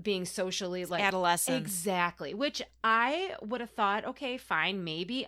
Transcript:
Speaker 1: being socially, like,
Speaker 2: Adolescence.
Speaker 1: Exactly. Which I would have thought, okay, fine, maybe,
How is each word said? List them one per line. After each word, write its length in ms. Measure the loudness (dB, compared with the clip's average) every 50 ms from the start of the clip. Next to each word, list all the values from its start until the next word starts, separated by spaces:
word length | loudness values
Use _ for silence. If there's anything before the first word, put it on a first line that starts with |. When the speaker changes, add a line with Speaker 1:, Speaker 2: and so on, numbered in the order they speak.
| -2
Speaker 1:
being 240 | 0 0 0 0
socially, 580 | -4 -2 -2 -2 -2 -2 -2 -2 -2 -4 -4 -4
like, 180 | -2 0 2 2
Speaker 2:
Adolescence. 540 | 2 2 4 4 4 4 4 2 2 0 0
Speaker 1:
Exactly. 760 | -2 -2 -4 -4 -2 0 2 2 2 0 0 -4 -8 -8 -4
Which 260 | -2 -2 -2 -2 -4 -8 -10 _ _ 2
I 520 | 2 4 4 4 2 2 0 -2 -4 -6 -6
would 220 | -6 -4 -4 -4 -4
have 80 | -4
thought, 340 | -2 2 2 4 4 2 0
okay, 320 | -4 -6 -6 -6 -6 -6
fine, 480 | -6 -4 0 2 2 2 2 0 -2 -2
maybe, 400 | -4 -4 -4 -4 -4 -4 -4 -2